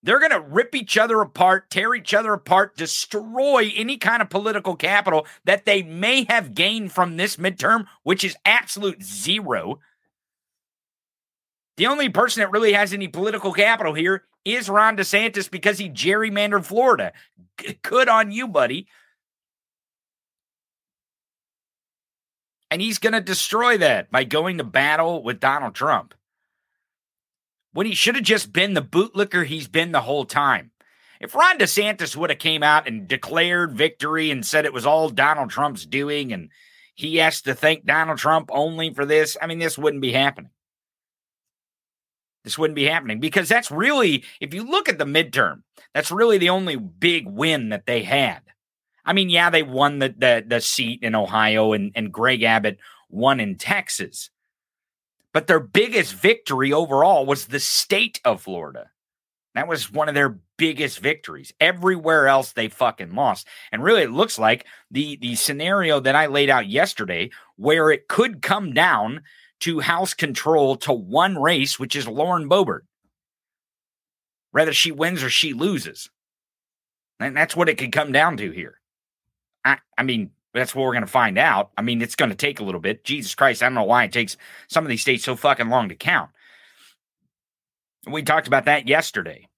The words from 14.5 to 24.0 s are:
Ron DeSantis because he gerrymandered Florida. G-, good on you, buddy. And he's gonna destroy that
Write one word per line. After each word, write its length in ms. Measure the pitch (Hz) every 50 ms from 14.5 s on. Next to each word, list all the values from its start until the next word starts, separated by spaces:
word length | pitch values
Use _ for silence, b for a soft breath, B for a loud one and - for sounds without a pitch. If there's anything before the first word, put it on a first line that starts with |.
| 226 247 226 190
Ron 280 | 196 208 214 220 220
DeSantis 520 | 196 185 - - 202 220 226 220 208 185 -
because 280 | - 180 - 208 208
he 100 | 170 202
gerrymandered 760 | 180 139 95 - 170 196 214 220 220 202 202 208 208 208 202 165
Florida. 480 | - 196 226 254 262 226 117 98 87 b b b b b _ _ _ _ -
G-, 180 | - - - _ -
good 260 | - - 254 262 247
on 220 | 226 220 220 208
you, 160 | 202 226 254
buddy. 400 | 240 180 147 127 117 127 165 196 b b b b b b b _ _ _ _ _ _ _ _ _ _ _ _ _ _ _ _ _ _ _ _ _ _ _ _ _ _ _ _ _ _ _ _ _ _ _ _ _ _ _ _ _ _ _ _ _ _ _ _ _ _ _ _ _ _ _ _ _ _ _ _ _ _ _ _ _ _ _ _ _ _
And 100 | - 170
he's 160 | 202 226 214
gonna 240 | - - 220 220 190
destroy 560 | 185 180 185 - - - 196 220 240 247 240
that 320 | 202 170 147 120 98